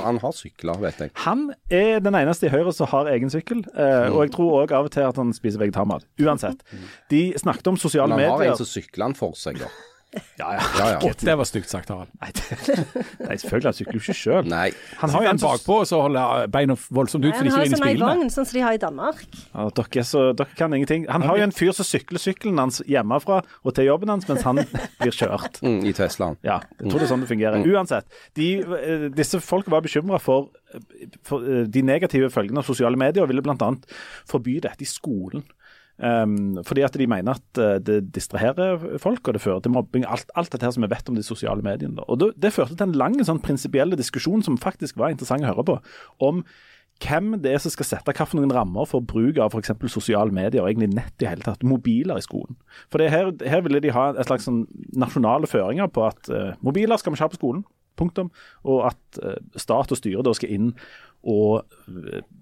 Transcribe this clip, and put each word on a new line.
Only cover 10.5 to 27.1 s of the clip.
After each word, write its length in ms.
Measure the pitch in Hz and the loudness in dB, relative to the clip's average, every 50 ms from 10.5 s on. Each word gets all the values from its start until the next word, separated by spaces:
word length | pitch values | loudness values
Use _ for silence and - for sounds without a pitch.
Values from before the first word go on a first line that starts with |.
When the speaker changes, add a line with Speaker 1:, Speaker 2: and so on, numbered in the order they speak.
Speaker 2:
ja. 80 | - - - - - | -4 -4 -4 -2 0
Speaker 1:
Ja, 100 | 95 98 113 | 2 2 2
ja. 60 | 104 80 | 2 2
Speaker 3:
Å, 140 | - 139 - - - | 0 -2 -2 0 0
det 140 | - 160 147 | 2 2 2
var 80 | 127 | 2
stygt 240 | - - 113 92 - | -2 -2 -6 -6 -4
sagt, 180 | - 92 87 - | -8 -10 -8 -8
Harald. 220 | 101 90 90 - _ - | -10 -10 -10 -16 _ -16
Speaker 2:
Nei, 120 | - - - | -14 -10 -8
det, 400 | - - - - - - - 277 196 143 - - 254 240 - - - 247 - | -10 -8 -8 -10 -8 -2 0 0 0 0 -4 -6 -8 -8 -8 -10 -12 -8 -8
nei, 60 | - 101 | -8 -8
selvfølgelig, 260 | - - - 117 135 | -6 -2 -2 0 0
han 100 | 135 107 | 0 -2
sykler 200 | - 104 - - | -2 -6 -6 -6
jo 40 | 110 | -6
ikke 120 | - - 185 | -4 -4 -6
selv. 320 | - - 107 131 190 175 | -2 0 2 2 2 2
Speaker 1:
Nei. 260 | - 85 82 90 98 - - - - - - | 0 0 0 0 0 -2 -4 -14 -18 -8 -4
Speaker 2:
Han 100 | - 156 | -2 0
har 120 | 143 185 226 | 2 2 4
jo 60 | 208 | 4
Speaker 3:
Sitter 20 | |
Speaker 2:
en 80 | 220 147 | 2 2
Speaker 3:
han 0 | |
bakpå, 380 | - 151 131 120 - - 196 220 202 - | 2 2 0 0 0 2 2 2 4 4
så 140 | 180 160 | 2 2
holder 460 | 143 143 143 127 127 120 120 123 117 101 | 4 4 2 2 2 2 2 2 0 0
beina 240 | 101 139 143 135 131 117 - - | 2 2 2 2 2 0 -2 -2
voldsomt 320 | - 123 135 113 - 156 131 | 0 0 0 2 0 2 2
ut, 60 | 139 | 2
Speaker 4:
Nei, 60 | 214 240 | 2 2
Speaker 3:
for 60 | 269 | 2
de 40 | 262 | 2
Speaker 4:
han 60 | 269 | 4
Speaker 3:
ikke 0 | |
Speaker 4:
har 80 | 269 294 | 4 4
Speaker 3:
vil 80 | 139 | 4
inn 0 | |
i 60 | 135 311 | 2 2
Speaker 4:
sånn 100 | 285 - | 2 2
ei 60 | - | 2
Speaker 3:
spilene. 140 | - 185 247 311 359 | 4 4 2 4 2
Speaker 4:
vogn, 120 | 330 247 - | 2 0 0
sånn 100 | - 269 254 | -2 -4 -2
som 80 | 240 254 | 0 0
de 20 | 254 | 2
har 80 | 233 226 | 2 0
i 80 | 220 | 0
Danmark. 400 | 208 165 147 135 175 277 311 - - - - - - - _ | -2 -4 -4 -4 -4 -4 -4 -6 -12 -20 -20 -20 -20 -14 _
Speaker 2:
Ja, 140 | - 104 107 | -6 -6 -4
dere 320 | - - 117 - - 127 | -2 -2 -4 -2 -2 -2
er 20 | 117 | -2
så, 200 | - - 147 131 131 127 | 0 2 4 4 4 4
dere 220 | 107 139 - - - | 0 -2 -6 -2 -2
kan 160 | 165 160 151 | -2 0 2
ingenting. 320 | 139 139 135 151 165 165 - | 0 0 0 0 -2 -2 -2
Han 140 | 127 165 | -2 0
har 160 | 160 147 180 208 | 2 2 4 4
jo 60 | 208 | 2
en 120 | 202 196 | 2 2
fyr 160 | - 170 180 | 2 2 2
som 140 | 180 - 196 - | 2 0 -4 -2
sykler 320 | - 139 - - 175 170 | -2 -4 -4 -2 -8 -4
sykkelen 400 | - 190 190 - - 220 190 151 | -4 -4 -4 -2 -2 0 0 2
hans 220 | 131 131 123 - - - | 2 0 -2 -4 -2 2
hjemmefra 480 | 139 131 110 104 120 143 - - 196 190 165 - - - _ | 2 2 2 2 0 0 0 2 0 0 0 -2 -16 -6 _
og 100 | 131 123 | -2 2
til 120 | - 135 139 | 4 4 4
jobben 220 | 143 160 202 208 | 4 2 2 -2
hans, 180 | 208 196 185 - | -2 -2 -2 -2
mens 160 | 143 131 - | -2 0 0
han 160 | 127 127 139 127 - - - | 0 0 0 0 -2 -4 -8
<laughs> 200 | - - - _ | -8 -8 -6 _
blir 160 | - 123 113 | -2 -2 0
kjørt. 460 | - 120 101 98 101 120 - - - - | 0 -2 -2 -2 -4 -6 -8 -10 -4 0
Speaker 1:
Mm, 160 | 131 113 98 98 104 | 0 0 2 2 0
i 60 | 92 | 0
Teslaen. 420 | - 98 87 - - 101 87 76 - - | 0 0 -2 0 -2 -4 -4 -4 -6 -4
Speaker 2:
Ja, 160 | 110 101 90 - - - _ | -4 -4 -4 -4 -10 -16 _
jeg 80 | - 104 | -4 -2
tror 80 | 92 156 | 0 0
det 80 | 160 | 2
er 60 | 127 | 2